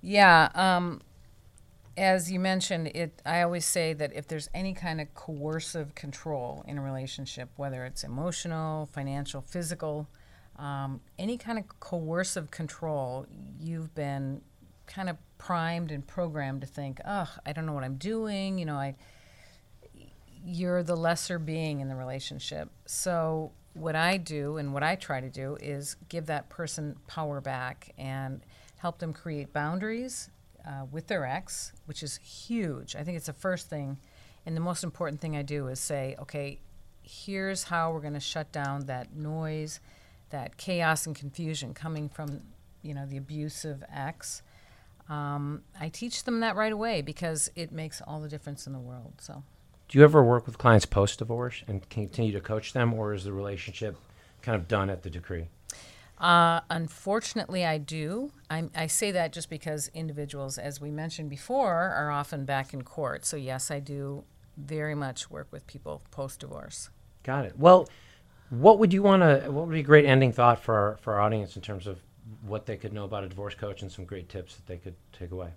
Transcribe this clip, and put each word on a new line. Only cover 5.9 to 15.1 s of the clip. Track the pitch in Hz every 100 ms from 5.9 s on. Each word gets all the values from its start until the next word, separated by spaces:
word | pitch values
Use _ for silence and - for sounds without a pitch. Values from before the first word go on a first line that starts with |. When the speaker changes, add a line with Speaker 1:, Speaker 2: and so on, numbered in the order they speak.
| -
Speaker 1:
control | 147 135 160 143 123 139 -
in | 147
a |
relationship, | 135 135 131 - 135 - 123 -
whether | 143 131
it's | 127 -
emotional, | 135 123 170 170 170 160 160 156 151
financial, | - 139 139 139 139
physical, | - 180 165 165 156 147 147 - - - - -
um, | 143 139 139 135 - -
any | 190 240
kind | 226 226
of | 202 -
coercive | - 175 156 170 185 - 151
control, | - 156 - 160 151 127 131 - - 131 131
you've | 160 165 160
been | - 143 139 135 139 - - - - -
kind | -
of | 185